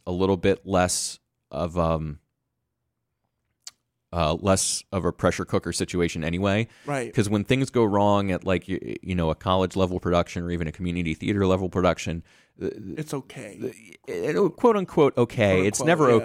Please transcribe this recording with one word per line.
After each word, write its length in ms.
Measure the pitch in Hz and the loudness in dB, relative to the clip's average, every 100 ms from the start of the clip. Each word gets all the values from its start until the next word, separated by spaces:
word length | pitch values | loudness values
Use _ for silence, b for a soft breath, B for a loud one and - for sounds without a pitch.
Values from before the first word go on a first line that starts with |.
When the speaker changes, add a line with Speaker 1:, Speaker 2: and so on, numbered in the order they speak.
| - | -6
Speaker 1:
a 60 | |
little 240 | 90 95 95 | 0 0 2
bit 300 | 98 95 92 | 2 0 0
less 520 | 95 90 - - - _ _ - | 2 2 0 -6 -10 _ _ -12
of, 280 | 71 85 87 | -6 -4 0
um, 400 | 82 82 78 73 _ _ _ _ _ _ _ _ _ _ _ _ _ _ - _ _ _ - | 0 0 -4 -10 _ _ _ _ _ _ _ _ _ _ _ _ _ _ -20 _ _ _ -6
uh, 220 | 85 78 82 | -2 0 0
less 440 | 98 95 - - - | 0 0 0 -6 -6
of 140 | 98 87 | -4 -4
a 60 | |
pressure 320 | - 92 - 90 | 0 0 0 -2
cooker 260 | 101 - | -2 -2
situation 500 | - 90 90 85 85 | -4 -2 0 -2 -2
anyway. 460 | 80 87 98 101 113 b | -4 -2 0 0 -2 b
Speaker 2:
Right. 280 | - 139 120 | -8 -6 -4
Speaker 1:
'Cause 160 | - 101 | -2 0
when 140 | 104 | 0
things 260 | 98 131 135 | 0 0 0
go 120 | 123 | 2
wrong 480 | 110 101 104 101 98 | 2 4 4 2 0
at, 140 | 90 | -2
like, 220 | 95 90 - | 0 -2 -2
y-, 280 | 92 - - | -6 -6 -10
you 120 | 87 | -4
know, 160 | 90 80 | -2 0
a 40 | |
college 400 | 78 98 92 92 | -2 0 2 2
level 260 | 95 92 90 | 0 0 0
production 420 | 87 87 85 90 | 0 0 0 -4
or 80 | 87 | -6
even 160 | 87 80 | -4 -6
a 40 | |
community 420 | 73 90 87 85 | -6 -4 -4 -4
theater 320 | 78 - 101 92 | -4 -2 2 2
level 240 | 92 92 | 2 0
production, 520 | 95 90 82 - 82 - b b - | 0 2 0 -4 -8 -10 b b -8
uh, 40 | 90 - 110 - | -8 -8 -12 -10
Speaker 2:
It's 160 | 151 | -8
okay. 420 | 143 131 147 104 - | -8 -10 -16 -16 -10
Speaker 1:
the, 540 | 123 110 107 - - | -12 -12 -20 -20 -10
it, 440 | 85 113 165 196 - | -6 -2 0 0 2
quote 200 | 240 208 | 2 2
unquote, 400 | 185 - 139 - | 0 2 4 4
okay. 380 | 120 - 104 92 | 0 2 4 4
Speaker 2:
Quote 100 | 98 | 2
Speaker 1:
It's 140 | - | 2
Speaker 2:
unquote, 60 | 139 | 2
Speaker 1:
never 200 | 165 135 | 4 6
Speaker 2:
yeah. 40 | 117 | 4